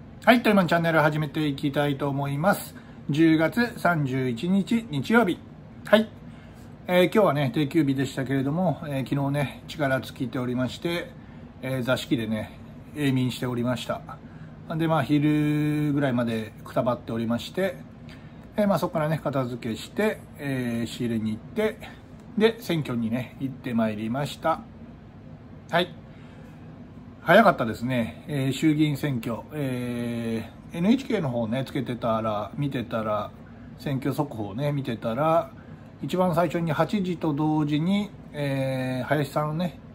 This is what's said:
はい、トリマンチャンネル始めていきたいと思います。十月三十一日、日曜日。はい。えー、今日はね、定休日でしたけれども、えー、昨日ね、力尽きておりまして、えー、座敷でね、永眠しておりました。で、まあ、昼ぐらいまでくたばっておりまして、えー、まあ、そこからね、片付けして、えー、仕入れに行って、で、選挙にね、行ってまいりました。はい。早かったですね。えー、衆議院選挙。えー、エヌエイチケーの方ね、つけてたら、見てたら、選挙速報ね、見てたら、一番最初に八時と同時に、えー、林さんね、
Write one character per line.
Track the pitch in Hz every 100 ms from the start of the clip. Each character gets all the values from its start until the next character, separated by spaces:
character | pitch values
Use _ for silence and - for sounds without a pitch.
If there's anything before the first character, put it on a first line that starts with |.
| - -
は | 202
い、 | 240
ト | 233
リ | 196
マ |
ン | 170
チ |
ャ | 170
ン |
ネ | 165
ル | 160
始 | 156 151
め | 151
て | 156 151
い | 135
き | 147
た | 147 143
い | 139
と | 143
思 | 139 139
い | 143
ま | 185 -
す。 | - - - - -
十 | 143 165 156
月 | 160 240 240 -
三 | 175 165 135
十 | 131 127
一 | 113 170
日、 | 196 - 226 -
日 | 143 -
曜 | 226 208
日。 | - - - - -
は | - 214
い。 | 214 - - - - - - - -
え | 180
ー、 | 180
今 |
日 | 220
は | 185
ね、 | 143 135
定 | 156 147
休 | 165
日 | 139
で | 135 131
し | -
た |
け | 123
れ | 135
ど | 135
も、 | 160 180 135 160
え | 139
ー、 | 120
昨 | 139 139
日 |
ね、 | 143 135 - -
力 | - 139 131
尽 | - -
き | 127
て | 131
お | 123
り | 123
ま | 123
し | -
て、 | 170 170 - - - - - -
え | 131 131
ー、 |
座 | 120 127
敷 | - 143
で | 107
ね、 | 110 104 - - - - 147
永 | 139
眠 | 131 127
し | -
て | 127
お |
り | 120
ま | 120 120
し | -
た。 | 101 - - - - - - - 160
で、 | 165
ま | 160
あ、 |
昼 | 123 147 151 151 151 151 151 151 151
ぐ | 143
ら | 139
い |
ま | 123
で | 117 113 107 -
く | -
た | -
ば | 123 120
っ |
て | -
お | 113
り | 113
ま | 117
し | -
て、 | - 190 - - - - - - - - -
え |
ー、 | 202
ま | 170
あ、 |
そ | 170
こ |
か | 165
ら | 151
ね、 | 156
片 | - 135
付 | 123 123 117
け | 107
し | -
て、 | - 214 - - -
え | 143 131 120 117 113
ー、 |
仕 | - 120
入 | 113
れ |
に | 107
行 | 107
っ |
て、 | - - 220 - - - - - - -
で、 | 220 226
選 | - 165
挙 | 135 120
に | 110
ね、 | 113 110 -
行 | 131
っ |
て | - 131
ま | 117 110
い | 104
り | 110
ま | 131 143
し | -
た。 | 165 160 - - - - - - - - - - -
は | 170
い。 | 180 - - - - - - - - - - - - -
早 | - 196
か | 208
っ | -
た | 117
で | 101
す |
ね。 | 123 123 113 - -
え | 147 135
ー、 |
衆 | 131 160
議 | 151 151
院 | 139
選 | 147 123
挙。 | 120 107 -
え | 151 135 123 123 120 120 117 117 113 - - -
ー、 | 170
エ |
ヌ | 190
エ |
イ | 277
チ | -
ケ | 214
ー |
の | 147
方 | 120 110
ね、 | 127 120
つ |
け | 143
て | 123 117
た | 120 110
ら、 | 110 104 104 -
見 | 143
て | 131
た | 107 113
ら、 | 110 104 - - - - - -
選 | 156 135
挙 | 143
速 | 127 143 110
報 | 101 104
ね、 | 147
見 | 143
て | 131 110
た | 117
ら、 | 117 156 165 165 - - - - -
一 | 147 180
番 | 185
最 | 160 175
初 | 170
に | 165
八 | 147 160 214
時 | 185 165
と | 165
同 | 143 156 156
時 | 147 151
に、 | 170 202 202 - -
え | 147 143 135 135 131 131 127
ー、 | -
林 | 147 139
さ | 147 151
ん | 156
ね、 | 180 - -